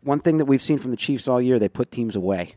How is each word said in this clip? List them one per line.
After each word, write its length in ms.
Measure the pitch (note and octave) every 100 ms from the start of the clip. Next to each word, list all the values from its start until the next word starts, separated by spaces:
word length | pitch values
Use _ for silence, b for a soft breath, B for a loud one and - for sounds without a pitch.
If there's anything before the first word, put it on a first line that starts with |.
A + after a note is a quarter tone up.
one 180 | C#3+ D3
thing 180 | E3 D#3
that 80 | C#3
we've 160 | C3+
seen 160 | - D3
from 120 | B2+
the 60 | A#2
Chiefs 320 | - C3+ -
all 120 | B2
year, 180 | B2 B2
they 100 | G#2
put 220 | - B2
teams 260 | - A2+ G2+
away. 380 | F#2 F#2+ F2